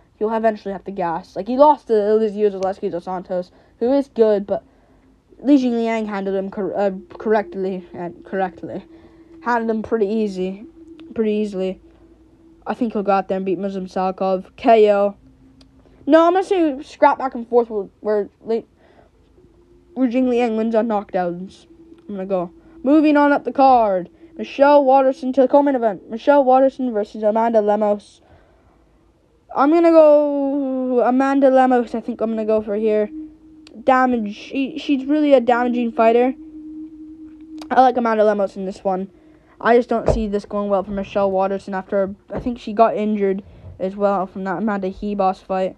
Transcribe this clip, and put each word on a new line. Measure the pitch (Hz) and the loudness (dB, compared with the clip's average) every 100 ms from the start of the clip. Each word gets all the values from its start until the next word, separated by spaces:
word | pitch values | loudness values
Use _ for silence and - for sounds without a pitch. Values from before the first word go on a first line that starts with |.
| _ _ | _ _
he'll | 220 | -4
eventually | 226 220 214 196 | -2 -2 -2 -8
have | 190 - | -10 -12
to | |
gas. | 196 170 165 185 - | -6 -6 -6 -8 -10
Like, | 196 | -6
he | 254 | 2
lost | 294 294 - | 4 2 0
to | |
Eligio | 214 208 220 220 202 208 | 0 2 0 0 -2 -2
Zaleski | 190 190 202 202 | -2 -6 -6 -8
dos | 170 | -8
Santos, | 180 185 190 180 180 _ _ _ | -8 -10 -6 -8 -8 _ _ _
who | 233 | -2
is | 277 269 | 0 -2
good, | - 220 202 202 | 0 2 2 -2
but | 190 - _ _ _ _ _ _ - | -6 -8 _ _ _ _ _ _ -8
Li | 247 285 | 2 2
Jingliang | 247 233 226 226 208 | 2 -2 -2 -4 -4
handled | 202 196 196 | -6 -4 -4
him | 196 | -6
cor-, | 214 185 190 | -6 -6 -2
uh, | 202 190 - - | -2 -4 -12 -10
correctly, | 220 214 175 190 185 180 175 | -2 0 -2 -6 -6 -8 -12
and | - 175 - - | -12 -12 -14 -10
correctly. | 190 185 - 139 139 - - - - - - | -6 -6 -8 -12 -12 -14 -20 -20 -20 -20 -12
Handled | 240 240 226 | -4 -2 -2
him | 220 | -4
pretty | 208 226 196 | -4 -2 0
easy, | 220 214 185 185 196 247 - - - - | 0 -4 -4 -6 -8 -16 -20 -20 -20 -12
pretty | 233 214 | -4 -2
easily. | 208 208 190 190 185 - _ _ _ _ _ _ _ - | -2 -4 -6 -8 -8 -18 _ _ _ _ _ _ _ -12
I | |
think | 214 233 | -6 -4
he'll | 214 | -2
go | 196 | 0
out | 196 190 | 0 -2
there | 190 | -6
and | 190 | -4
beat | 170 | -4
Muslim | 196 196 185 | -6 -8 -8
Salikov. | 196 190 185 190 190 - - | -4 -4 -4 -4 -4 -6 -4
K | 254 226 208 | 2 6 6
O. | 202 202 202 - _ _ _ _ _ _ _ - | 4 0 -4 -18 _ _ _ _ _ _ _ 4
No, | 320 339 | 6 6
I'm | |
gonna | 370 370 | 2 0
say | 381 311 262 | 0 0 -2
scrap | - - 277 294 | -12 2 2 2
back | 262 247 | -4 -8
and | 233 | -2
forth | 240 233 | 0 0
where, | 214 185 _ | -4 -8 _
where | 208 208 196 _ | -2 -2 -2 _
Li, | 208 226 - _ _ _ _ _ _ _ _ _ _ _ _ - | -6 -6 -6 _ _ _ _ _ _ _ _ _ _ _ _ -4
where | 254 | -2
Jingliang | 247 254 240 247 220 | 0 0 0 0 0
wins | 226 226 | 0 0
on | 233 | 0
knockdowns. | 208 208 185 175 175 196 - _ - - - - | -2 -2 -4 -4 -6 -12 -18 _ -20 -20 -20 -14
I'm | 202 | -12
gonna | 190 | -4
go. | 190 175 - - - | -4 -4 -12 -20 -6
Moving | 254 311 302 294 | 2 4 4 4
on | 294 | 2
up | 277 | 2
the | 254 | -2
card. | 254 269 247 214 185 175 _ - - | 2 4 6 4 0 -4 _ -20 -14
Michelle | 214 - 277 294 262 | -12 2 6 6 6
Waterson | 269 269 269 254 | 4 4 0 -2
to | 262 | 2
the | 262 | 4
co-main | 285 285 262 | 4 4 0
event. | 226 180 - | -2 -4 -10
Michelle | 226 - 285 | -4 2 4
Waterson | 254 262 269 262 254 | 6 4 4 0 -4
versus | 208 214 220 | -4 -6 -2
Amanda | 214 220 233 226 | 0 0 2 2
Lemos. | 208 208 208 208 - _ _ - _ _ _ _ _ _ _ _ _ _ _ | 2 0 0 -2 -6 _ _ -20 _ _ _ _ _ _ _ _ _ _ _
I'm | - 277 | 0 2
gonna | 339 339 | 4 6
go | 320 302 294 294 285 277 285 269 262 254 247 | 8 8 6 4 0 -2 -2 -4 -4 -2 0
Amanda | 226 254 269 277 269 | 2 2 0 2 4
Lemos, | 262 254 247 233 | 4 4 2 0
I | 233 | -8
think | 233 226 | -8 -6
I'm | 220 | -6
gonna | 220 214 | -4 -2
go | 214 | -2
for | 214 208 | -2 -4
here. | 220 214 214 311 311 - - - - 220 | 0 0 -2 -8 -16 -20 -20 -20 -20 -4
Damage. | 247 254 254 240 202 208 | 2 2 2 0 -4 -10
She, | - 269 262 285 | -8 -6 -6 -6
she's | - 269 262 | -2 -2 0
really | 302 294 | 0 4
a | 269 | 4
damaging | 240 240 247 240 233 | 4 0 0 -2 -2
fighter. | 226 226 233 254 311 311 - - 311 311 320 - - - - - - - | 2 4 4 2 -2 -14 -18 -16 -16 -16 -18 -20 -20 -20 -20 -20 -18 0
I | 247 | 4
like | 262 247 | 4 4
Amanda | 233 214 | 0 2
Lemos | 214 208 190 202 | 2 2 -4 -6
in | 185 | -10
this | - | -6
one. | 196 185 190 - _ _ _ _ | -4 -4 -6 -14 _ _ _ _
I | 214 240 | 2 2
just | 233 | 2
don't | 233 - | -2 0
see | 226 214 | 0 -2
this | 202 - | -6 -6
going | 208 202 | -6 -2
well | 196 | -2
for | 202 | -2
Michelle | 196 196 208 196 | -8 -6 -2 -2
Waterson | 190 196 196 202 | 0 -2 -4 -6
after, | 190 190 202 190 202 _ | -10 -4 -2 -2 -6 _
I | - | -10
think | 254 240 | -8 -8
she | - | -6
got | 208 226 165 | 2 2 2
injured | 214 214 196 196 - - - - | -2 -2 -2 -2 -8 -20 -20 -8
as | 190 202 | -8 -2
well | 202 196 185 | -2 -2 -4
from | 196 | -8
that | 190 185 | -8 -4
Amanda | 220 202 190 | -4 -4 -6
Hebos | 196 208 202 190 190 | -8 -8 -2 -2 -4
fight. | - 190 190 | -6 -4 -4